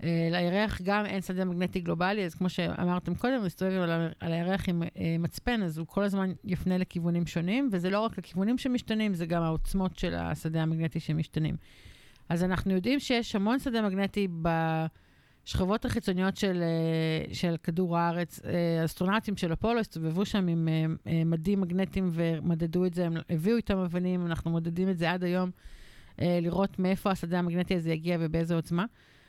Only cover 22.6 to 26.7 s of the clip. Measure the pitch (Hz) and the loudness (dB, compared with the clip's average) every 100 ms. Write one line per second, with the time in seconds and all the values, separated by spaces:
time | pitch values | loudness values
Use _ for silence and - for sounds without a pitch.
22.6 | 170 175 185 175 170 165 - 165 185 233 | 2 2 0 0 0 -2 -2 0 2 2
23.6 | - 196 180 175 180 180 170 165 170 165 | 2 0 0 0 0 0 0 -2 0 0
24.6 | 165 170 190 175 165 180 175 180 185 - | 0 0 0 2 0 0 0 0 0 -4
25.6 | - - - - - - 175 175 170 170 | -18 -20 -20 -20 -14 -2 2 2 2 0
26.6 | 196 | 0